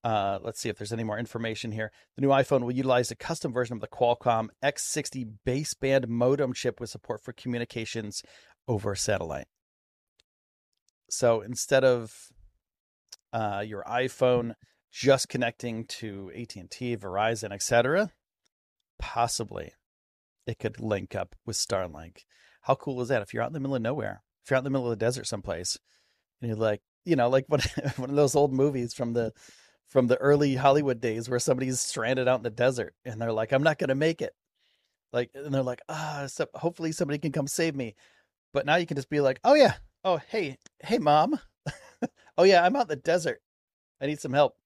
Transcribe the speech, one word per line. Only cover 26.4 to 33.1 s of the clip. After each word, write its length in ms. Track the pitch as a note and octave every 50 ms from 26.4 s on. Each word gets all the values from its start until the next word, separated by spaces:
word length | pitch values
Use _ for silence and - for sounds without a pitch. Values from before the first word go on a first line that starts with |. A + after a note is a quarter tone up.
and 80 | B2+ A#2
you're 80 | A2
like, 240 | A2 A2+ A2 G#2 G#2 _ _ _ _ _
you 120 | F3 E3
know, 120 | C3+ A#2+ B2
like 160 | C3 C3+ C3+ -
one, 120 | D3+ C3+ - - - -
<laughs> 180 | - C#3 -
one 120 | - B2+ C3
of 60 | C#3+
those 180 | C#3+ D3 C3 -
old 200 | D3 C#3+ C#3+ C3
movies 400 | C3 C#3 D3 C#3 C3 A#2+ A#2+ -
from 180 | - B2 A#2
the, 200 | A#2 A#2+ A#2 A2 - _ - - - _ _ _ _ _ _
from 200 | _ - C3 B2
the 100 | A#2 B2+
early 380 | - C3 C#3 D3 C#3+ D3 C#3 C3+
Hollywood 460 | B2+ C#3 C#3 C#3 D3+ D3 C#3 B2 A2+
days 280 | A#2+ A#2 A2 A2+ A2+ A#2+
where 100 | B2+ B2
somebody's 420 | - - C3 B2+ C3+ C3 B2+ A#2+
stranded 460 | - - - - A2 B2+ C3 B2+ B2+
out 120 | B2+ B2+ B2
in 40 | A#2
the 60 | A#2
desert 440 | G#2+ A2+ B2 C3 C3 A#2+ G2+ - _ _ _
and 160 | B2+